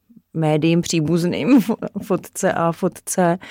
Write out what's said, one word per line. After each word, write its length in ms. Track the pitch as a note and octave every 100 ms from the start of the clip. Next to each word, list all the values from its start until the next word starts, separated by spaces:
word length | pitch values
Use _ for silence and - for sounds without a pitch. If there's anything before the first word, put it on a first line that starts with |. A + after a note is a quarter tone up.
| _ - _
médiím 460 | E3 D#3 D#3 D#3+ E3+
příbuzným 800 | E3 E3 D3+ E3+ F3 F#2 D3 C4 G3 -
<laughs> 200 | - G3
fotce 500 | - F3+ - - F#3+
a 200 | - E3+
fotce 680 | E3 F3+ - - - F3 F3 -